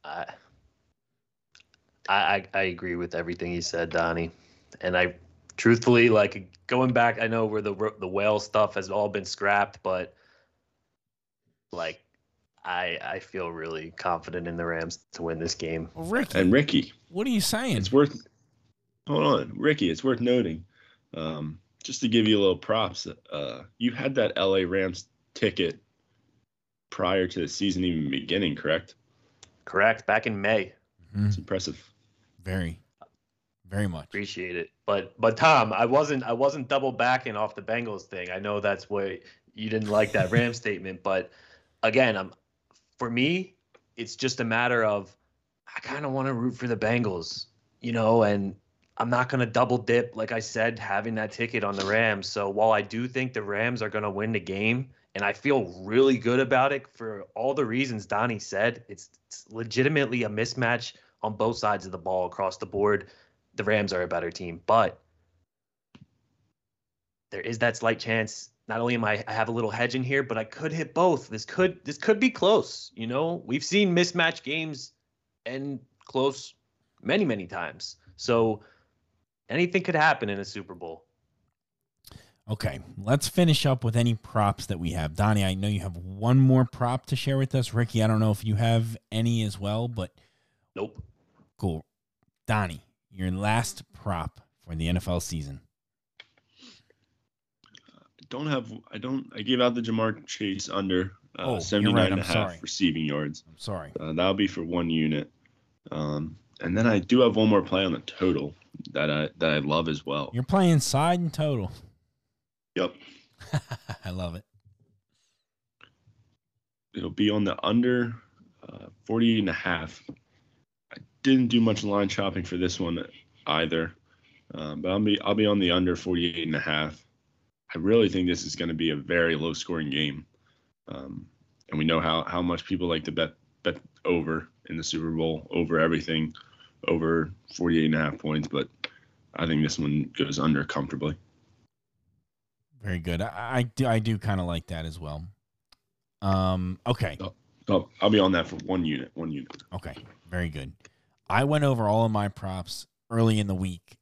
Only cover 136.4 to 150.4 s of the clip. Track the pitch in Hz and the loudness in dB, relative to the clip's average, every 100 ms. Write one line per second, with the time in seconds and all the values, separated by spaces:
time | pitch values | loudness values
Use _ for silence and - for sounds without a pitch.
136.4 | - _ - _ - 85 80 82 80 95 | -20 _ -20 _ -2 0 2 0 0 -8
137.4 | _ - 87 82 78 78 76 73 78 76 | _ -4 2 4 4 2 0 -2 -4 -2
138.4 | 76 71 - _ - - _ _ _ - | -2 -4 -6 _ -16 -16 _ _ _ -6
139.4 | 82 78 76 - 73 76 67 - 69 71 | -2 0 0 0 -2 -2 -2 -4 -4 0
140.4 | 76 71 69 71 67 67 73 78 _ _ | 2 0 0 -4 -4 -4 -6 -6 _ _
141.4 | _ _ _ _ _ _ _ _ _ _ | _ _ _ _ _ _ _ _ _ _
142.4 | _ _ _ 139 104 90 82 85 107 80 | _ _ _ _ -4 -4 -2 -2 -2 -6
143.4 | 117 127 117 - 131 113 110 107 - 98 | -2 0 0 0 2 2 2 -2 0 -2
144.4 | 87 85 - 82 80 80 78 73 87 101 | 0 -4 -6 -8 -8 -8 -10 -10 -12 -18
145.4 | _ _ _ _ _ _ _ _ 98 95 | _ _ _ _ _ _ _ _ 0 2
146.4 | 92 92 90 92 - 120 104 73 95 - | 2 0 -2 -4 -2 -2 -2 -4 -12 -12
147.4 | _ _ - 101 - - 101 107 95 90 | _ _ 0 0 0 0 4 6 6 4
148.4 | 82 87 - 92 80 69 64 - 80 71 | 0 -6 -4 -2 0 -4 -6 -8 -8 -8
149.4 | 64 - - 90 - 67 - - - 90 | -10 -18 -12 -10 -10 -14 -20 -20 -8 -4